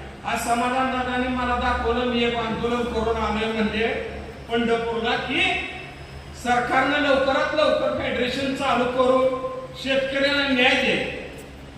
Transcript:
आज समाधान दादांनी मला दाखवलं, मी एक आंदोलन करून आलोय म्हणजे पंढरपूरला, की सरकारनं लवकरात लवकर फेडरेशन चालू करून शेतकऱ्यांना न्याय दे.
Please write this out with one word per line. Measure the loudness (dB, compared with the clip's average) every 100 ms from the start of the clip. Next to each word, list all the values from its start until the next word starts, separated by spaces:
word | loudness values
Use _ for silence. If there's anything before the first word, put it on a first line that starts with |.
| -12 -10 -4
आज | -2
समाधान | 0 2 2 2 0
दादांनी | 0 -2 -2 -2
मला | 0 0 0
दाखवलं, | 0 0 0 0
मी | 0 2
एक | 2 0
आंदोलन | -2 -2 -2 -2
करून | -2 -2 0 0
आलोय | 0 -2 -2
म्हणजे | 0 0 0 -2 -2 -6 -10 -12 -14 -4
पंढरपूरला, | 0 2 0 0 -2 -2 -2
की | -2 0 0 0 -6 -10 -12 -14 -16 -16 -14 -6
सरकारनं | 0 2 2 2 4 2
लवकरात | 4 4 4 2 2
लवकर | 2 4 4 2 0
फेडरेशन | -2 -2 -2 -2 -2
चालू | 0 2 2
करून | 2 4 4 6 4 0 -4 -8 -10 -8
शेतकऱ्यांना | -2 0 0 2 2 2 2
न्याय | 4 4
दे. | 4 2 0 -2 -6 -10 -14 -16 -16 -18